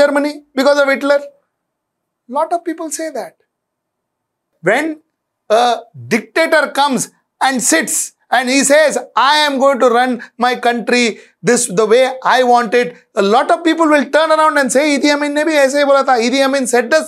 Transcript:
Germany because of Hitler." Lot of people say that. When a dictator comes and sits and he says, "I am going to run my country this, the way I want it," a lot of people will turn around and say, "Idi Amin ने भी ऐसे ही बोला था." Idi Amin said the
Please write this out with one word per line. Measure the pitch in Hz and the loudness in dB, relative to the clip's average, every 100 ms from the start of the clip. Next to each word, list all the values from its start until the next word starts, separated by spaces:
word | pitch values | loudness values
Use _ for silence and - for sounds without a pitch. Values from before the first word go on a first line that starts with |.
Germany | 285 285 294 294 - | 2 0 -2 -6 -8
because | 262 277 285 277 | 0 2 2 0
of | |
Hitler." | 269 277 285 285 _ _ _ _ _ _ _ _ _ - | 0 0 -2 -2 _ _ _ _ _ _ _ _ _ -10
Lot | 269 330 | -6 -4
of | 339 339 | -6 -6
people | 320 320 | -10 -10
say | - 320 | -10 -10
that. | 262 180 _ _ _ _ _ _ _ _ _ _ _ _ _ | -10 -14 _ _ _ _ _ _ _ _ _ _ _ _ _
When | 165 247 320 311 _ _ _ _ - | -2 -2 -2 -8 _ _ _ _ -2
a | 220 247 226 - 135 117 233 | 0 0 -2 -8 -18 -4 -4
dictator | - 339 330 320 277 | -2 -2 0 0 0
comes | 277 285 233 - _ _ - | -2 -2 -2 -6 _ _ -4
and | 262 262 | -2 -2
sits | - 320 220 - - _ - | 0 -2 -2 -6 -8 _ -4
and | 240 254 | -2 0
he | 277 | 0
says, | 254 294 302 208 - - | 2 4 2 0 -4 0
"I | 262 302 294 | 2 2 0
am | 269 | 2
going | 269 254 | 0 2
to | 254 | 2
run | 240 254 240 - - | 2 0 -4 -8 -4
my | 247 240 | -2 0
country | 240 240 - 247 240 - - _ | -2 -2 0 0 0 -4 -14 _
this, | 165 240 - 180 | -2 0 0 -2
the | 214 | 2
way | 240 262 262 | 2 2 -2
I | 180 240 254 | 0 2 2
want | 240 226 | 2 2
it," | 240 240 - _ | 0 -2 -6 _
a | - | -2
lot | 196 233 294 | 2 2 2
of | 330 330 | 0 0
people | 320 320 302 | 2 2 2
will | 262 | 2
turn | 302 320 | 0 2
around | 311 311 294 | 2 2 2
and | 262 | 0
say, | 262 302 | 0 2
"Idi | 285 294 285 | 0 0 0
Amin | 294 | -2
ने | 294 311 | -2 0
भी | 302 | 2
ऐसे | 269 285 | 2 2
ही | 277 | 2
बोला | 277 | 2
था." | 269 247 233 | 2 0 0
Idi | 269 269 | 0 0
Amin | 277 247 | -2 0
said | 240 233 | -2 2
the | 320 | 0